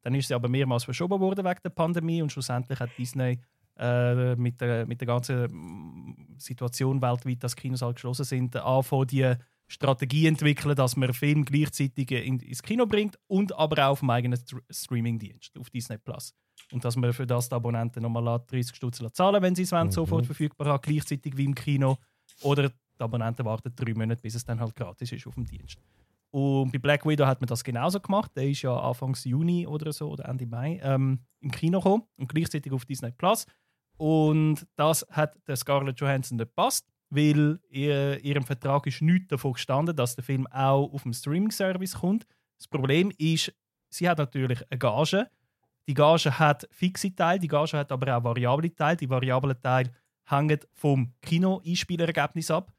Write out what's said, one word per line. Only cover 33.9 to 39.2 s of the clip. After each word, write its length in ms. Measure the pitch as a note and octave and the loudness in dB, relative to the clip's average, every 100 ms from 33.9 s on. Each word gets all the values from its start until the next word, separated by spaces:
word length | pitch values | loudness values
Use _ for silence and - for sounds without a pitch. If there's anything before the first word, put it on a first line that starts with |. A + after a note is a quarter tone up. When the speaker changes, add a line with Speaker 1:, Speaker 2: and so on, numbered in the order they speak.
| - | -4
Speaker 1:
Und 720 | D#3 D#3 D#3 D#3 D#3 D3 - - | 2 4 4 4 4 0 -4 0
das 300 | D3+ D#3+ - | 2 2 -2
hat 280 | - D3+ _ - | -2 -2 _ -8
der 80 | C3 | -8
Scarlett 440 | - C#3 C#3 B2+ | 0 0 0 -2
Johansson 380 | C#3 C3+ C3+ A#2 | 0 0 -2 -4
nicht 120 | A2+ | -4
gepasst, 380 | - A3+ - _ _ _ | 0 0 0 _ _ _
weil 500 | C#3+ D3+ D3 D3 D#3+ _ | 2 4 6 4 0 _
ihr, 540 | C3+ D3 C#3+ C#3 C#3 | -4 0 0 0 -2
ihrem 200 | C#3+ C#3+ | -2 -2
Vertrag 420 | B2 C3+ C#3 C#3 - | -2 -6 0 0 0
ist 140 | B2 | 0
nichts 280 | D#3 F3+ | 4 4